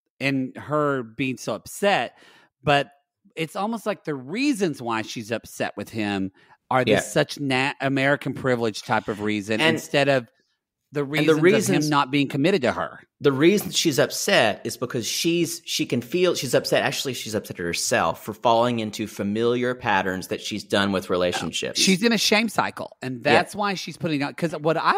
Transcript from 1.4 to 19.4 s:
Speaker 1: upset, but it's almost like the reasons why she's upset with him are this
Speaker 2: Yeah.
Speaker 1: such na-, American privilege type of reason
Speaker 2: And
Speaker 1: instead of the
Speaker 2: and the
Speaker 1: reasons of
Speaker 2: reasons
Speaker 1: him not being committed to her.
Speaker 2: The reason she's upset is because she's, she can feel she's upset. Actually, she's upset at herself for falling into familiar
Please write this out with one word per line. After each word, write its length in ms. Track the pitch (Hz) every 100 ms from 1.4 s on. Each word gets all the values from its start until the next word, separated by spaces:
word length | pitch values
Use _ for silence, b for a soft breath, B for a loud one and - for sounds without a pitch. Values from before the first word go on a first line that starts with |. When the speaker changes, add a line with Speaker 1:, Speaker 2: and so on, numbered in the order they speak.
| -
Speaker 1:
upset, 600 | 101 - - 202 175 120 b b b b _
but 280 | 135 143 139 _ _ _ _ -
it's 200 | 160 190
almost 300 | 208 226 214
like 180 | 196
the 100 | -
reasons 680 | 143 127 208 294 220 190 131
why 220 | 117 110
she's 300 | 110 127 107
upset 440 | 110 - - 110 -
with 120 | 101
him 420 | 110 104 98 95 b b b _
are 140 | 127
this 60 | 123
Speaker 2:
Yeah. 80 | 101
Speaker 1:
such 400 | - 160 147 -
na-, 340 | 143 127 135 -
American 520 | 135 135 135 143 143
privilege 480 | 123 135 123 117 101
type 260 | - 110 -
of 120 | 101
reason 400 | 104 107 98 110
Speaker 2:
And 160 | 156 160
Speaker 1:
instead 320 | - 143 139
of 200 | 135 117 _ _ _ _ _ _
the 100 | 143
Speaker 2:
and 80 | 139 151 156
the 60 |
Speaker 1:
reasons 20 | 156
of 40 |
Speaker 2:
reasons 420 | 170 220 202 165 151
Speaker 1:
him 40 |
not 200 | 147 135
being 160 | 143 135
committed 340 | 143 160 196
to 80 | 113
her. 280 | 92 80 - - _
Speaker 2:
The 120 | 139
reason 380 | 135 165 202 -
she's 260 | - 170 135
upset 640 | 127 - - 180 113 98
is 120 | 117 -
because 300 | 123 127 107
she's, 540 | - 165 175 165 -
she 220 | - - 151
can 140 | 123
feel 360 | - 180 180 -
she's 180 | 131
upset. 300 | 135 - 139
Actually, 300 | 120 - 139
she's 200 | 120 110
upset 240 | 104 - -
at 60 |
herself 600 | 85 85 - 120 85 80
for 80 | -
falling 460 | 104 123 113 120 117
into 300 | 110 104 104
familiar 680 | - 101 107